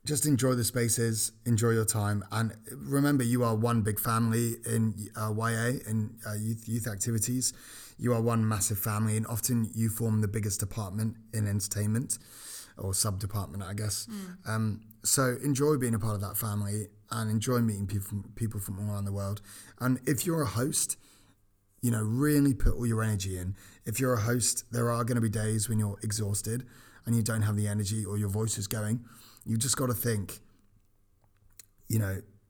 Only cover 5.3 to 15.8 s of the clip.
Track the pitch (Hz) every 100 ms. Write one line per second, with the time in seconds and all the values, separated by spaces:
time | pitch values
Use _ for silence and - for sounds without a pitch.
5.3 | 107 113 113 117 139 - 110 107 - 107
6.3 | 107 107 113 - 117 110 101 120 113 107
7.3 | 127 127 - - - - - 120 117 113
8.3 | 113 110 107 - 101 - 107 110 107 110
9.3 | 117 - 120 110 107 113 - 113 110 107
10.3 | 110 104 - 98 - 98 101 110 113 -
11.3 | 113 104 101 - - 104 110 - - -
12.3 | - - - - - 98 92 110 95 98
13.3 | 104 95 101 95 101 104 98 - 214 185
14.3 | - - 110 110 98 - - - - 127
15.3 | 123 143 131 147 151